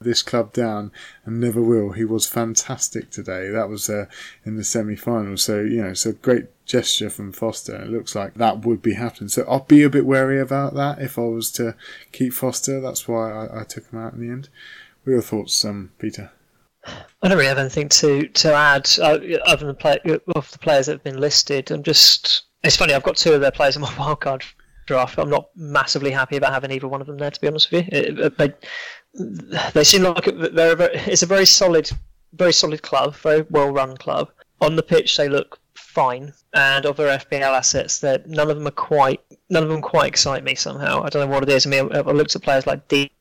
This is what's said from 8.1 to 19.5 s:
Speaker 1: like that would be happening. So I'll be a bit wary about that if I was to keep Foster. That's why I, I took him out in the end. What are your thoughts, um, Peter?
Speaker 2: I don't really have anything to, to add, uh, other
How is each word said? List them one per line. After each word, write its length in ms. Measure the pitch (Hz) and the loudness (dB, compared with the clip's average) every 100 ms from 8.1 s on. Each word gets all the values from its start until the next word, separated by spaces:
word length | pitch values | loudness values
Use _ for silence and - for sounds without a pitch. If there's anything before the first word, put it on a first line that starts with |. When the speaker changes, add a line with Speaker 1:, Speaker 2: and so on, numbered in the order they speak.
Speaker 1:
like 200 | 104 98 | -8 -8
that 280 | 107 113 104 117 | 0 0 0 0
would 160 | 110 | 0
be 100 | 113 | 0
happening. 380 | 98 117 - 101 | -2 -4 -8 -6
So 160 | - - | -4 0
I'll 120 | 131 | 0
be 220 | - 147 | 6 8
a 40 | 147 | 8
bit 160 | 139 | 4
wary 340 | 127 135 135 135 | 2 2 2 0
about 360 | 135 139 139 | -2 -2 -4
that 260 | 143 143 139 | -4 -4 -4
if 180 | 131 - | -8 -4
I 40 | |
was 280 | 117 113 110 | -4 -4 -4
to 220 | - 117 - - - - | -4 -4 -6 -16 -20 -12
keep 220 | - 127 | -4 -4
Foster. 440 | - 131 - - 135 | -2 -4 -4 -4 -4
That's 300 | 127 - - | -6 -8 -4
why 240 | 117 110 | -4 -4
I, 280 | 107 110 113 | -6 -10 -12
I 40 | |
took 260 | 110 117 - | -12 -16 -14
him 80 | 113 | -12
out 140 | 113 | -12
in 80 | 117 | -10
the 100 | 117 | -10
end. 200 | 127 139 - - - - _ | -10 -14 -20 -20 -20 -20 _
What 100 | 131 | 0
are 20 | |
your 80 | 123 | 0
thoughts, 420 | - 107 - - | 0 -4 -2 -2
um, 280 | 104 101 90 - | -2 -6 -12 -10
Peter? 320 | 110 104 95 _ _ _ _ _ | -10 -8 -16 _ _ _ _ _
Speaker 2:
I 440 | - - - - 185 | -18 -18 -20 -2 2
don't 100 | 185 | 4
really 80 | 135 | 4
have 80 | 135 | 2
anything 320 | 135 151 147 | -2 -2 0
to, 400 | - 151 139 160 | 4 4 2 0
to 240 | - 160 | 2 4
add, 380 | 147 147 139 - - | 6 6 4 2 2
uh, 180 | 160 151 - 165 | 4 2 0 0
other 180 | - | 2